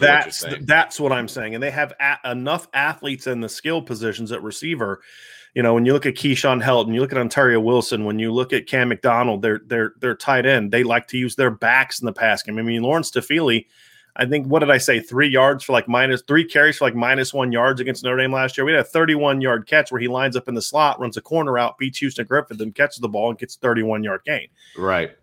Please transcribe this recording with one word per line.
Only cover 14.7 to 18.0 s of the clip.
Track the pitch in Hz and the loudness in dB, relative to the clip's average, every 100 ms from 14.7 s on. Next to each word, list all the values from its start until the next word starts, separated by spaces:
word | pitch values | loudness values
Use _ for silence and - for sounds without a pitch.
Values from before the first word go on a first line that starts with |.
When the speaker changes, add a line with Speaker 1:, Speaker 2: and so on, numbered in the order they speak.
| 131 | 4
Speaker 2:
say? | - 117 | 4 0
Three | - 123 147 | 0 0 2
yards | 131 135 139 | 4 4 2
for, | - | 0
like, | 120 120 | 0 2
minus, | 120 131 127 | 2 2 0
three | - 151 | 2 0
carries | 165 147 151 143 | 4 4 4 4
for, | 131 | 0
like, | 117 | 0
minus | 120 135 131 | 0 0 0
one | 139 127 | -2 0
yards | 117 127 127 | 2 2 2
against | 127 127 | -4 -4